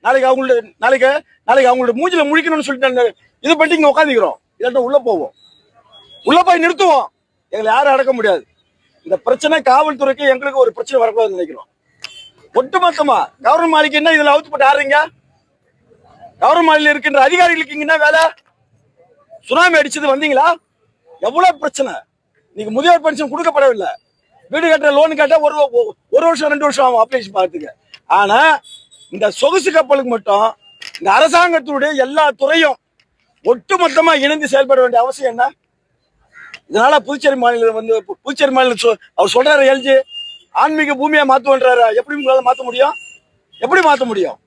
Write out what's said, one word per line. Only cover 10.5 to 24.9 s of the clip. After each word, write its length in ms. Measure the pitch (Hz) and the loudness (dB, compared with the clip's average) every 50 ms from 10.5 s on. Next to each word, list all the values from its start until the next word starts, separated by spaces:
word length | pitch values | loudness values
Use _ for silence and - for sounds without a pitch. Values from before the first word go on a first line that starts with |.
| 262 269 254 | 0 0 0
ஒரு 80 | 233 - - | 0 0 -8
பிரச்சனை 220 | 226 - 269 254 | -12 -4 -2 0
வரக்கூடாதுன்னு 360 | 226 226 208 226 226 214 190 180 | 0 0 0 -2 -2 -2 -2 -6
நினைக்கிறோம். 300 | 175 151 160 - - _ _ _ _ _ _ _ - - - - - - _ _ _ _ _ 226 | -8 -10 -10 -20 -20 _ _ _ _ _ _ _ -20 -20 -20 -20 -20 -20 _ _ _ _ _ -2
ஒட்டுமொத்தமா 580 | 254 262 - 370 359 349 320 - 302 285 247 196 190 - _ _ - | -2 0 -2 0 0 0 0 0 0 0 0 0 0 -4 _ _ 0
கவர்னர் 280 | 226 285 330 339 330 320 | 0 2 2 2 0 2
மாளிகை 240 | 311 302 302 277 302 | 2 0 2 0 0
என்ன 140 | 302 330 320 | 0 2 2
இதுல 180 | 311 294 294 285 | 2 2 2 2
அவுத்து 180 | 302 311 294 294 | 0 0 -4 -2
போட்டு 160 | 285 277 269 | 0 2 2
ஆடுறீங்க? 300 | 285 285 285 269 285 294 311 330 _ _ _ _ _ _ _ _ _ _ _ _ _ _ _ _ _ _ _ _ _ _ - - _ _ | 2 2 0 0 0 0 0 -2 _ _ _ _ _ _ _ _ _ _ _ _ _ _ _ _ _ _ _ _ _ _ -20 -20 _ _
கவர்னர் 260 | - 247 302 339 339 320 | 0 2 2 2 2 2
மாளிகையில் 240 | 311 302 302 302 294 | 2 2 2 0 0
இருக்கின்ற 260 | 294 - 302 285 285 262 277 | 0 -4 -2 2 2 2 2
அதிகாரிகளுக்கு 480 | 349 359 349 349 339 320 320 269 294 | 4 2 2 2 2 -2 -6 -8 -8
இங்க 120 | 294 302 294 | -10 -4 -2
என்ன 100 | 320 311 302 | -2 0 2
வேலை? 180 | 302 311 320 320 320 - _ _ _ _ _ _ _ _ _ _ _ _ _ _ _ _ _ _ _ - - _ - | 2 2 2 0 0 -2 _ _ _ _ _ _ _ _ _ _ _ _ _ _ _ _ _ _ _ -20 -20 _ -4
சுனாமி 300 | 247 311 349 359 339 311 | 0 0 2 2 2 0
அடிச்சது 320 | 285 294 - 311 294 285 262 | 0 -2 -6 -6 -2 -2 -2
வந்தீங்களா? 340 | 277 302 302 277 262 294 339 339 339 _ _ _ _ _ _ _ _ _ _ - _ - 220 | -2 -2 -2 0 2 2 2 0 -2 _ _ _ _ _ _ _ _ _ _ -16 _ -8 -4
எவ்வளவு 340 | 254 330 370 370 330 277 302 | -2 2 0 0 0 0 -8
பிரச்சனை. 300 | 294 _ - 277 240 165 123 - _ _ _ _ _ _ _ _ _ _ - | -10 _ -6 -8 -6 -8 -14 -16 _ _ _ _ _ _ _ _ _ _ -14
நீங்க 140 | 214 208 214 247 | -12 -6 -6 -2
முதியோர் 280 | 285 339 349 330 294 | 2 2 2 2 2
பென்ஷன் 280 | 320 302 226 302 262 247 | -2 -4 -4 -8 -8 -6
கொடுக்கப்படவில்லை, 580 | 294 339 330 302 294 277 269 240 208 185 151 - - _ _ _ _ _ _ _ _ _ _ | -4 -4 -2 0 2 2 2 0 0 -6 -10 -10 -12 _ _ _ _ _ _ _ _ _ _
வீடு 160 | - 311 330 330 | -6 -4 0 0
கட்டுற 200 | 320 302 302 294 | 0 2 2 0